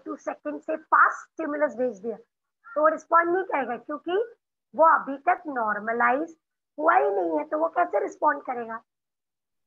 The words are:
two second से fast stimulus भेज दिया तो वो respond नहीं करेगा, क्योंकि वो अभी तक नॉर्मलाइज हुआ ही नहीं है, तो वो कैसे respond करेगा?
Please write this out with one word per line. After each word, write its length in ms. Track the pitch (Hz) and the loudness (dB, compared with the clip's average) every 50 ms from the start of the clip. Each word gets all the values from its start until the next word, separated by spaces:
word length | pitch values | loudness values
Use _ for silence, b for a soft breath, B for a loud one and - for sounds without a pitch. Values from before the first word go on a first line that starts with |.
| - | -10
two 100 | 302 302 | -12 -14
second 440 | - _ 302 - - - 302 294 294 | -10 _ -10 -10 -10 -10 -10 -10 -10
से 140 | - - 311 | -8 -8 -8
fast 480 | 311 - _ - - 349 - - - - | -8 0 _ 4 6 6 4 2 -2 -10
stimulus 500 | - _ - 320 294 - 294 302 285 220 | -14 _ -8 -6 -6 -2 -2 -2 -2 -2
भेज 200 | 226 254 254 208 185 | -2 -4 -4 -4 -6
दिया 160 | 190 233 202 190 - _ _ _ _ _ _ _ _ | -10 -10 -10 -10 -14 _ _ _ _ _ _ _ _
तो 140 | - - 294 | -8 -2 2
वो 60 | 302 311 | 2 2
respond 420 | 320 - - - 339 330 339 339 | 2 0 0 2 2 4 4 2
नहीं 120 | 349 381 370 | 0 -2 -2
करेगा, 340 | - - 285 254 220 240 | -2 -4 -4 -2 -4 -6
क्योंकि 380 | 233 - - 302 277 - 330 359 403 466 466 - _ _ _ _ _ _ _ - | -8 -8 -10 -12 -10 -6 -4 -2 -2 -2 -4 -8 _ _ _ _ _ _ _ 2
वो 120 | 240 320 330 302 | 4 6 6 6
अभी 240 | - - 269 277 269 - | 4 0 -4 -10 -4 -2
तक 160 | 349 370 370 - | -2 -2 -2 -4
नॉर्मलाइज 880 | 311 269 247 220 208 208 208 208 226 226 240 240 240 247 285 330 330 - _ _ _ _ _ _ _ _ | -8 -6 -4 -2 -2 -2 -4 -4 -4 -2 0 2 2 2 0 -2 -6 -10 _ _ _ _ _ _ _ _
हुआ 180 | - 311 330 349 | 0 2 4 4
ही 140 | 381 415 403 | 4 4 2
नहीं 280 | 403 392 339 330 311 | 2 0 0 0 -2
है, 60 | 302 294 | -2 -2
तो 140 | - 311 311 | -4 -2 -2
वो 80 | 330 330 - | -2 -2 0
कैसे 240 | 359 349 339 - 587 | -2 -2 0 0 -2
respond 420 | 403 339 - - 330 302 285 285 - | -2 -4 -4 -2 0 0 0 0 -4
करेगा? 380 | 294 254 240 226 226 226 226 - _ _ _ _ _ _ _ _ _ _ _ _ _ _ _ _ | -8 -8 -8 -8 -10 -10 -12 -14 _ _ _ _ _ _ _ _ _ _ _ _ _ _ _ _